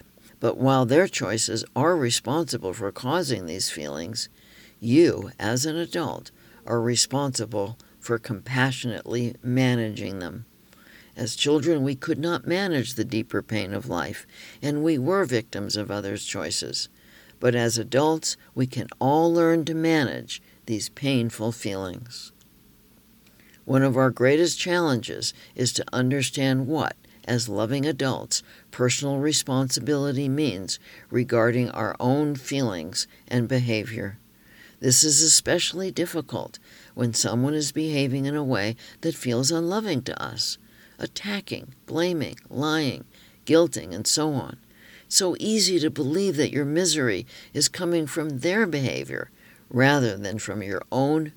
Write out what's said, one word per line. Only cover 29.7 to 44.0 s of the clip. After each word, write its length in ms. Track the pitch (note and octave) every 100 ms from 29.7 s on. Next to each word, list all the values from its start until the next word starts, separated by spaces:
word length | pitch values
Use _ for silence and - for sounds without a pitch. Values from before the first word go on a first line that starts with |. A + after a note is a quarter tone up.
| - A#2+ D3 C#3+ C3 C#3+
means 500 | C3+ D3+ F#2+ F#2+ - - - -
regarding 640 | B2 B2 A#2+ A#2 A#2+ A#2+
our 240 | - G#2+ -
own 360 | B2 C#3+ D3+ C#3+
feelings 720 | - C#3 B2 F2+ D#2+ - - - -
and 200 | B2 A#2
behavior. 720 | B2+ B2 A2 G2 A2 G2 G#2 _ _ _ - - -
This 240 | C3 B2
is 200 | D3+ C#3
especially 680 | D#3+ - - E3+ - E3 F#3+
difficult 680 | - E3+ E3 C3+ G2 - - - - -
when 200 | - A#2+ A2
someone 400 | G#2+ A#2 C3+ D3+
is 160 | D3
behaving 540 | - D#3 D3 C#3 C3+ C#3
in 100 | D3
a 80 |
way 320 | C3+ A2+ G#2 A#2 - -
that 140 | E3 D3+
feels 340 | B2+ A#2 C3+
unloving 540 | E3 E3+ G#3 A3 C#3
to 200 | B2+ -
us, 360 | B1+ - - - - - - -
attacking, 720 | - - G#3 G3+ - - - - -
blaming, 500 | D#3+ F3 E3+ G2+ - -
lying, 560 | - D3+ D#3 C#3+ E2 - - - _ -
guilting, 500 | D#3+ E3+ - D#2+
and 100 | F#2